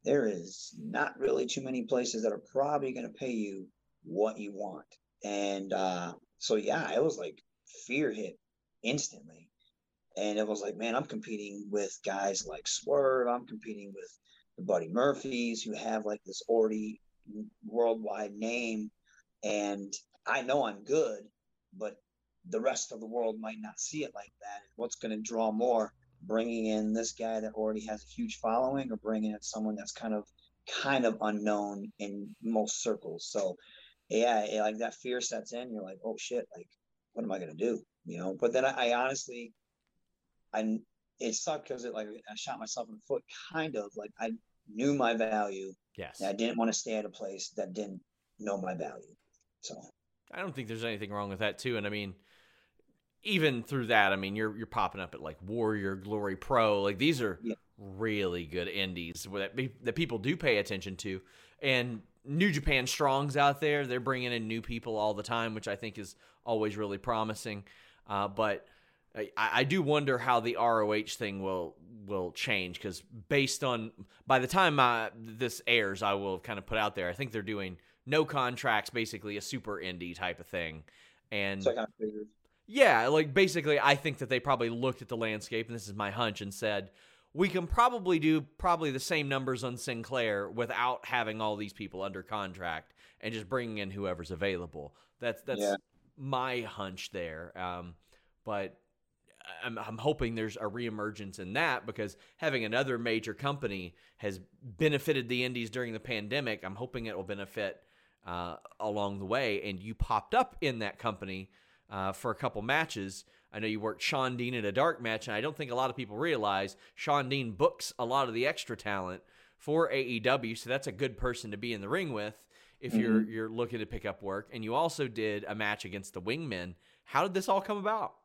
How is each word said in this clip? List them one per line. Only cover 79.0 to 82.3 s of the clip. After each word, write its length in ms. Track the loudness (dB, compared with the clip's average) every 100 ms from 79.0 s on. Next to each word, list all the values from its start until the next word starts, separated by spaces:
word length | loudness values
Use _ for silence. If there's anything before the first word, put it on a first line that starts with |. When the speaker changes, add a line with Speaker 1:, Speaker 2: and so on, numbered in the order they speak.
| -2 -4 -6 -6
Speaker 2:
a 40 |
super 360 | -6 -8 -6 -6
indie 380 | -4 -6 -8
type 240 | -4 -4 -4
of 80 | -6
thing. 360 | -4 -4 -8 -16 -20 -20 _ _
And 300 | -2 -2 0
Speaker 1:
So 100 | 0
I 20 |
kinda 160 | 0 -4 _
figured. 300 | -6 -6 -12